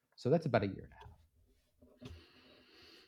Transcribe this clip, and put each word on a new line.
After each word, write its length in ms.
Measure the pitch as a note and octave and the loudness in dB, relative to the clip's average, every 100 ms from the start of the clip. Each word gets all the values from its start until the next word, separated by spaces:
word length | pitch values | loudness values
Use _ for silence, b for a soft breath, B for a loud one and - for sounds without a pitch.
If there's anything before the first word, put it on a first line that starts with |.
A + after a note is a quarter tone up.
| _ - | _ -4
So 140 | B2 | 2
that's 160 | E3 D#3+ | 4 4
about 160 | A2 | 2
a 60 | G2 | 2
year 160 | F#2 | -4
and 80 | - | -10
a 40 | - | -18
half. 1120 | - - _ _ _ _ _ _ - - - b b b b b b b b b | -20 -20 _ _ _ _ _ _ -20 -20 -16 b b b b b b b b b